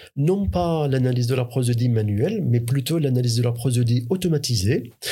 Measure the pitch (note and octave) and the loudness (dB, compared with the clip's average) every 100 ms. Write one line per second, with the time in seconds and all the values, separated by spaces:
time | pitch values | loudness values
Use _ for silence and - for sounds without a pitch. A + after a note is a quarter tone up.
0 | - C#3 D3+ G3 F#3+ F3 E3+ D#3+ C#3+ C3 | -12 -2 0 2 0 0 0 0 0 2
1 | B2+ B2 A#2+ C3 A#2+ C3 B2 A#2 B2 A2+ | 2 0 0 0 -2 0 0 2 2 2
2 | G#2 G2+ E3 A3 C3 A#2+ A#2+ C#3 B2 E3 | 0 0 0 0 0 0 0 -2 0 0
3 | C#3 B2 B2 A#2 A#2+ A#2 C3+ A#2+ A#2 A#2+ | 0 0 0 0 0 0 0 0 2 0
4 | A#2+ F#3 F3+ D3+ - A2 G2 F#3 - - | 0 -2 0 0 0 0 0 0 -4 -12
5 | - | -6